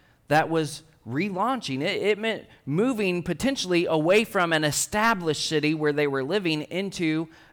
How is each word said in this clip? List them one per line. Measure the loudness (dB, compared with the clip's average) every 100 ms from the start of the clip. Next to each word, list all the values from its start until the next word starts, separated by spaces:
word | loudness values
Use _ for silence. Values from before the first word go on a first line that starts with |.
| _ _ _
that | 2 2
was | 0 -2 -6 -18 _ -8
relaunching. | -4 -2 -2 -2 -2 -4 -4
It, | -2 0
it | 0 0
meant | -2 -4 -10 -14
moving | -4 0 0 2 0 0
potentially | -4 -2 -2 -2 0 0
away | 2 2 4 4
from | 4 0 2
an | 2
established | 2 0 -2 0 2 2 0 -2 0
city | 0 0
where | 2 0
they | 2 0
were | 0
living | 0 0 0 -2
into | -4 -6 -6 -2 0 0 -4 -12 -8